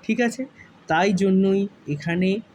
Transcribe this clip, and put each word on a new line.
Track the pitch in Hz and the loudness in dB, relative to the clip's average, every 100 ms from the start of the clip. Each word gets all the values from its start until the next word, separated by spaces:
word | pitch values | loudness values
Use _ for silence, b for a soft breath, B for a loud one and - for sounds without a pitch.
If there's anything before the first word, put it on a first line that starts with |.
ঠিক | - 226 | -4 0
আছে, | 233 240 262 B B - - | 0 -2 -12 B B -20 -2
তাই | 160 196 | 0 2
জন্যই | 185 196 190 190 196 202 - - | 2 2 4 2 0 -2 -8 -10
এখানে | 147 175 175 185 202 - | -8 -4 -2 -2 -2 -6